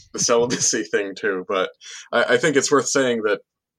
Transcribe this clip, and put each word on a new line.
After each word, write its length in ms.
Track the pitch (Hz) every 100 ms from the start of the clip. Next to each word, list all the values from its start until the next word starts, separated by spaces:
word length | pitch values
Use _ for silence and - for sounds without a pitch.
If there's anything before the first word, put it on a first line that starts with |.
| -
the 40 | -
celibacy 640 | - 117 120 123 - 117
<laughs> 60 | 107
thing 240 | 110 98 95
to, 280 | 107 95 90
but 220 | 98 92 - - - -
I, 220 | - -
I 20 | 160
think 180 | 165 139
it's 160 | -
worth 160 | 139 -
saying 360 | 143 131 117
that 160 | 107 98 - _ _